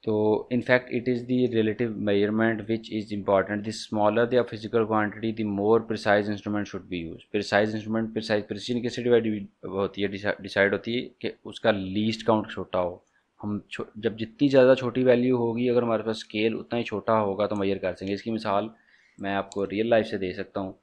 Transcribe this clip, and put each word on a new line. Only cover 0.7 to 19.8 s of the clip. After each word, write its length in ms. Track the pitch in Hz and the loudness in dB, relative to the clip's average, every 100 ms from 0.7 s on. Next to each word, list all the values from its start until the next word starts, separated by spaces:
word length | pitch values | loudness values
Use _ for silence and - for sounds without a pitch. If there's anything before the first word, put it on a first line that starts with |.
| 127 127 127 | 2 2 -4
it 80 | 117 | -2
is 100 | 123 | -4
the 240 | 120 127 123 | 0 0 2
relative 500 | 113 110 104 120 104 | 2 0 0 -2 -2
measurement 600 | 104 101 104 110 113 110 101 | 0 2 2 2 2 0 -2
which 240 | 113 113 | -4 -4
is 260 | 107 101 104 | -8 -6 -6
important, 460 | 98 98 95 104 107 | 2 2 4 -2 -4
the 80 | |
smaller 520 | 107 - 110 104 107 120 | -8 -6 2 2 4 2
the 140 | 123 | 2
physical 440 | 117 113 110 117 107 | 0 -4 -2 0 2
quantity, 460 | 110 104 107 113 110 | 2 0 -2 -6 -2
the 140 | 107 | -2
more 300 | 98 101 113 | 0 4 4
precise 460 | 113 107 110 104 104 | 2 -4 2 2 2
instrument 340 | 104 104 104 | -4 -4 -4
should 260 | 101 95 92 | -6 -10 -8
be 220 | 90 82 | -8 -8
used। 120 | 85 - | -12 -6
प्रिसाइज 440 | 107 98 101 107 107 | -4 2 2 2 -2
इंस्ट्रूमेंट, 380 | 104 110 113 | -4 -4 -2
प्रिसाइज, 340 | 110 110 107 101 | -4 -2 -2 -2
प्रिसीजन 340 | 104 - 120 | -8 -4 -2
किससे 220 | 117 117 | -2 -4
डिवाइड 440 | 120 117 110 107 98 _ 95 | 2 4 4 -4 -6 _ -8
होती 360 | 95 98 - | -2 -2 -2
है, 60 | 101 | -4
डिसा-, 340 | 98 98 - | -2 -4 -4
डिसाइड 300 | 95 - 101 | -4 2 4
होती 240 | 98 - 120 | 2 -2 -6
है 60 | |
कि 300 | 127 _ 107 - - | -6 _ -10 -8 -16
उसका 260 | 104 113 | -2 0
लीस्ट 540 | 104 95 98 110 110 - | 0 0 -2 -2 -2 2
काउंट 260 | 110 98 | 2 0
छोटा 280 | - 90 92 | -10 -4 -2
हो, 260 | 90 90 _ _ _ _ | -2 -4 _ _ _ _
हम 160 | 104 104 - | -6 -6 -8
छो-, 140 | - 117 110 | -12 -12 -4
जब 180 | 110 104 | -6 -4
जितनी 320 | 110 - 143 | -10 0 4
ज़्यादा 260 | 135 127 131 | 6 8 6
छोटी 280 | 123 120 | 2 0
वैल्यू 340 | 127 120 123 127 | 4 4 4 2
होगी, 300 | 117 113 123 | 0 0 0
अगर 160 | 120 | 2
हमारे 200 | 120 110 | 2 -2
पास 160 | 107 110 | -2 -6
स्केल 360 | - 107 110 107 | -6 0 0 -2
उतना 220 | - 120 | -6 -6
ही 60 | 113 | -4
छोटा 320 | 104 98 110 | -6 0 0
होगा 280 | 104 95 101 | 0 -2 -2
तो 80 | 104 | 0
मेजर 220 | 98 98 | -2 -2
कर 160 | 95 | -4
सकेंगे। 200 | 90 95 | -6 -6
इसकी 180 | 101 117 | -6 -4
मिसाल 380 | 110 110 101 110 110 _ _ _ - | -6 -2 -2 -2 -10 _ _ _ -10
मैं 140 | 98 98 | -4 -4
आपको 280 | 95 - 95 | -4 -4 -4
रियल 240 | 98 | -2